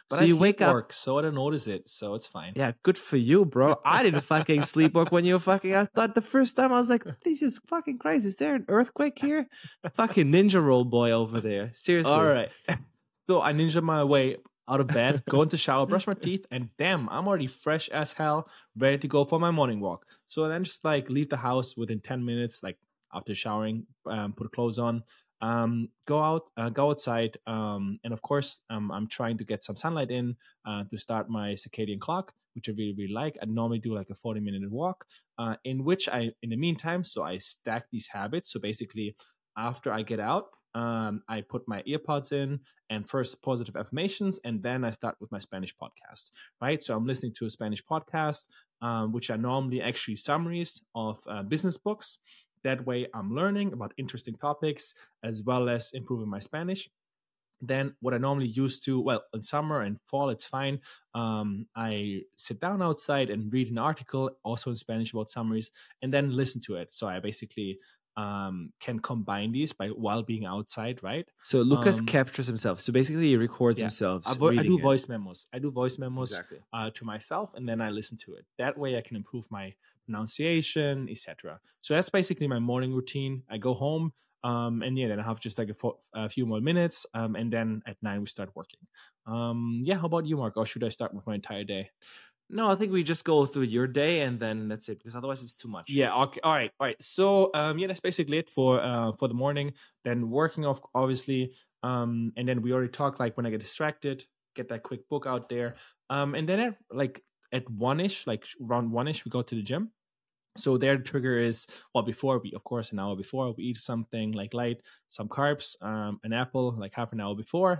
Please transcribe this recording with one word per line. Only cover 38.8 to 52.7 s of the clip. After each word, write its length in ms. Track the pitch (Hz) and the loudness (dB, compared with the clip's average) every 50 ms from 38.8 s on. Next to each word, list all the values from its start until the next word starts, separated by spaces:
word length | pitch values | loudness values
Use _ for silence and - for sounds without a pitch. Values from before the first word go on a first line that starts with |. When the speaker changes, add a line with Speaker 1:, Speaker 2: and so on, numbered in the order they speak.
| 117 - - 110 104 104 - _ - _ _ _ _ _ - | -8 -10 -8 -6 -6 -6 -8 _ -20 _ _ _ _ _ -10
Speaker 1:
after 360 | 107 113 120 123 - - 135 107 | -6 -6 -6 -6 -4 -2 -2 -2
I 100 | 110 107 | -2 -2
get 180 | - 117 110 | -2 -4 -4
out, 300 | 104 113 151 202 - - _ _ _ _ - | 0 0 0 0 -2 -4 _ _ _ _ -6
um, 480 | 117 117 117 117 113 110 107 104 104 - - | -4 -2 -2 -2 -2 -2 -2 -4 -6 -6 -6
I 140 | 113 107 101 | -8 -8 -8
put 260 | _ - 123 - - | _ -8 -8 -6 -6
my 140 | 104 98 - | -8 -8 -6
earpods 500 | 127 147 151 - - 147 143 135 - 147 | -4 -6 -6 -2 -2 -2 -2 -2 -2 -2
in 280 | 139 139 135 143 135 _ _ _ _ _ - | -2 -2 -2 -4 -6 _ _ _ _ _ -8
and 200 | 110 107 101 - | -6 -6 -6 -4
first 340 | - 135 120 127 - - - | -2 -2 -2 -2 -6 -8 -4
positive 340 | 139 131 120 117 107 - | -4 -2 -2 -4 -6 -6
affirmations, 600 | - 110 - - 151 180 196 196 - 208 190 190 190 - | -8 -8 -6 -4 -4 -2 -2 -4 -2 -2 -2 -2 -4 -4
and 180 | 120 113 104 95 | -6 -6 -4 -2
then 200 | 120 123 127 127 | -2 -2 -2 -2
I 60 | 113 | -4
start 260 | 110 - - 113 - _ | -4 -4 -6 -8 -8 _
with 100 | 104 - | -12 -12
my 80 | 110 95 | -10 -10
Spanish 340 | - - - 95 92 - - | -10 -10 -8 -8 -8 -8 -10
podcast, 540 | - - - _ _ _ - - - - - _ - - - _ - | -14 -16 -16 _ _ _ -18 -16 -14 -14 -16 _ -20 -20 -20 _ -6
right? 220 | 120 135 156 151 - | -2 -2 -2 -2 -2
So 140 | - 117 | -4 -2
I'm 100 | 110 113 | -2 0
listening 260 | 127 131 127 - 117 104 | -2 -2 -2 -4 -6 -6
to 100 | - 117 | -6 -6
a 60 | 107 | -8
Spanish 340 | - - 113 107 104 98 - | -6 -6 -4 -6 -6 -6 -6
podcast, 640 | - 156 156 - - - 160 156 151 147 - - _ _ - _ _ _ _ | -4 -6 -6 -6 -4 -4 -2 -2 -2 -2 -4 -8 _ _ -20 _ _ _ _
um, 320 | 117 117 117 113 110 110 110 | -6 -4 -2 -2 -2 -2 -2
which 180 | 120 - - | -4 -4 -4
are 80 | 113 110 | -4 -2
normally 440 | 117 123 131 135 135 127 127 127 - | -2 -2 0 0 -2 -2 -2 -2 -2
actually 340 | 120 123 - - - 107 | -4 -4 -4 -6 -6 -8
summaries 640 | - - - 147 156 165 170 170 175 170 - - - _ _ - | -6 -2 -2 0 0 0 -2 -4 -4 -6 -6 -8 -10 _ _ -8
of, 280 | 117 110 110 104 - - | -6 -6 -6 -6 -8 -12
uh, 160 | - 104 101 101 | -10 -10 -8 -4
business 340 | 101 156 156 190 185 160 | -2 -2 0 0 -2 -4
books. 420 | - - 208 214 214 - - - - _ _ - - _ _ _ _ - | -2 -4 -6 -6 -6 -8 -14 -14 -14 _ _ -20 -20 _ _ _ _ -2
That 220 | 131 | -2